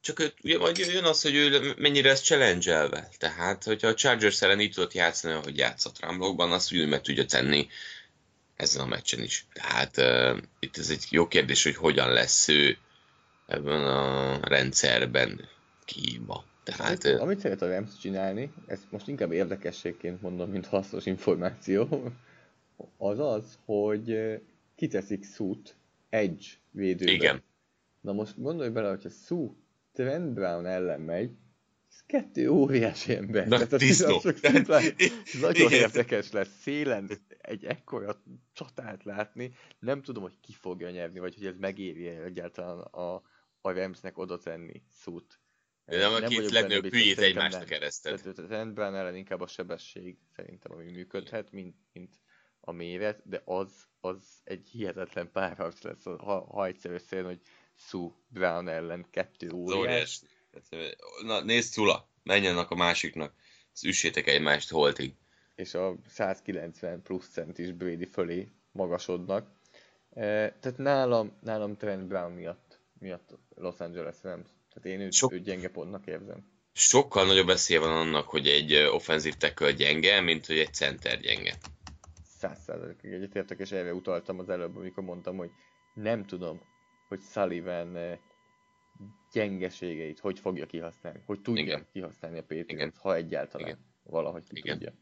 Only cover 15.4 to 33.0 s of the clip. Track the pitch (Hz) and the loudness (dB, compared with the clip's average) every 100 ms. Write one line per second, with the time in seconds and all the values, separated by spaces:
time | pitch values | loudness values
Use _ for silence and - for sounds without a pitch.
15.4 | - - _ _ - - 67 58 53 - | -14 -20 _ _ -14 -8 -8 -8 -10 -10
16.4 | - _ - - - 185 71 67 165 202 | -12 _ -10 -4 -2 2 2 2 2 0
17.4 | 156 95 90 92 104 - 98 95 95 101 | -2 -2 -2 -2 -4 -10 -6 -2 -2 -4
18.4 | 143 - - 98 - 101 - 139 90 85 | -8 -12 -12 -12 -10 -12 -8 -4 -2 0
19.4 | 90 95 85 87 87 87 90 90 98 90 | 0 -2 -6 -6 -8 -6 -8 -6 -8 -6
20.4 | 90 98 92 98 98 95 95 95 - 87 | -4 -6 -2 -2 -2 -6 -4 0 2 2
21.4 | 92 - - 98 120 143 123 120 _ - | 0 -4 0 2 2 -2 -4 -12 _ -20
22.4 | _ _ _ - - _ 101 104 147 107 | _ _ _ -20 -20 _ -2 0 0 -2
23.4 | 113 - - 104 104 107 117 110 110 107 | -6 -18 -2 2 2 0 -2 -2 -2 -6
24.4 | - _ _ - 117 101 98 98 - - | -10 _ _ -6 -2 -2 -4 -8 -8 -6
25.4 | 98 104 - _ _ _ _ 110 98 78 | -4 -4 -10 _ _ _ _ 0 0 -2
26.4 | - - _ 98 98 90 92 92 78 67 | -14 -20 _ -2 -2 2 2 4 4 2
27.4 | _ _ _ _ _ _ 104 101 107 - | _ _ _ _ _ _ -6 -4 -6 -6
28.4 | 127 165 123 117 104 95 - - - 170 | -6 -4 -4 -2 -2 -4 -8 -16 -6 -4
29.4 | 120 - _ _ _ - 127 156 170 110 | -4 -8 _ _ _ -4 -2 -2 -4 -2
30.4 | 92 85 87 92 90 73 78 85 120 - | -2 -2 -2 -2 0 -2 -2 -2 -4 -8
31.4 | _ _ _ _ _ - - 277 - - | _ _ _ _ _ -20 -2 -2 0 0
32.4 | 127 147 135 131 113 - | 4 6 6 4 2 0